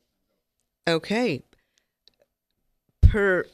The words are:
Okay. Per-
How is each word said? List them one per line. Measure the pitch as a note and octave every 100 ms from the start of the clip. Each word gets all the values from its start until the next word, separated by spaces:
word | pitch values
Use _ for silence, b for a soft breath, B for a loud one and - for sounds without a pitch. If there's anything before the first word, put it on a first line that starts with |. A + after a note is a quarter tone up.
| _ _ _ _ _ _ _ _ -
Okay. | E3 - G#3+ B3 C3+ - _ _ _ _ _ _ _ _ _ _ _ _ _ _ _
Per- | - G#3+ G3 F3+ -